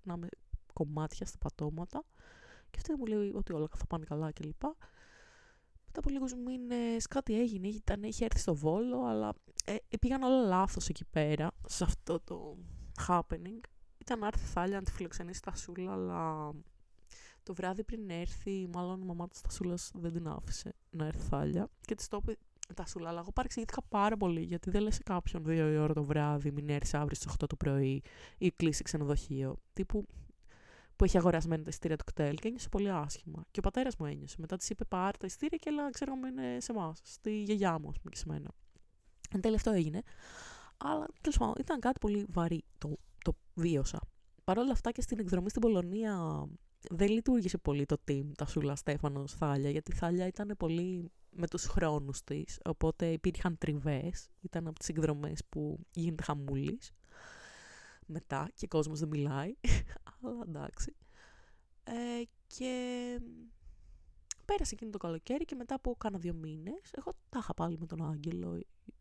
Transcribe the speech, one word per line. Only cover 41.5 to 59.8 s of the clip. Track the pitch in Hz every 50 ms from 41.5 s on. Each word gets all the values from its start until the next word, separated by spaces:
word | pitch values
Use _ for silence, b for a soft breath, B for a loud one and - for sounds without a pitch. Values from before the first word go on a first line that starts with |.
| - -
ήταν | 269 - 320 247
κάτι | - 254 262 -
πολύ | - 208 208 202 202 196
βαρύ, | 160 175 170 165 165 160 - - - -
το, | - 147 151 - - - - - -
το | 165 - - - - -
βίωσα. | 175 165 175 156 139 135 - - 107 - - _ - - - - - -
Παρ' | - 190 226
όλα | 247 269
αυτά | 240 - - 226
και | 233 -
στην | 240 - 233 214
εκδρομή | 202 180 185 180 180 208
στην | - 226
Πολωνία | 233 233 208 180 175 175 190 220 226 214 202 180 165 156 151 147 143 147 160 - - - _ _ - -
δεν | 170 165 202 202
λειτουργήσε | 220 233 226 262 254 233 180 - - 175
πολύ | - 151 143 143 139
το | - 147 - - -
team, | 139 139 143 147 143
τα | - 147
Σούλα, | - - 160 147 139 139
Στέφανος, | - - 151 143 143 151 143 139 139 139 143 -
Θάλια, | - 165 147 139 139 139 143
γιατί | 143 156 - -
η | -
Θάλια | - 175 170 175 180 185
ήταν | 185 - - 208 202 208 -
πολύ | 175 160 165 170 175 185 180 175 170 170 _ - - -
με | - 175 170
τους | - - 180 -
χρόνους | - - - 175 156 151 147 139 139 139 - -
της, | - 139 151 160 - - - -
οπότε | 165 160 - 160 160 - - 170 165
υπήρχαν | 160 156 - 180 160 - - 175 165 -
τριβές, | - 160 147 143 131 151 139 131 147 175 185 - - - - -
ήταν | - - - 165 165
από | 160 156 -
τις | - -
εκδρομές | 156 165 156 156 147 147 147 156 156 139 - -
που | - 156 151 151 - - - -
γίνεται | - 170 165 170 160 156
χαμούλης. | - - 147 143 139 139 139 135 143 147 226 254 - - - - B B B B B B B B B B B B B B B B B B B B B
Μετά | - 156 165 - - 143 139 147 - -
και | - 214
κόσμος | 175 - 156 151 156 156 147
δεν | 165 151
μιλάει, | 156 147 143 147 139 139 147 196 277 -
<laughs> | - - - -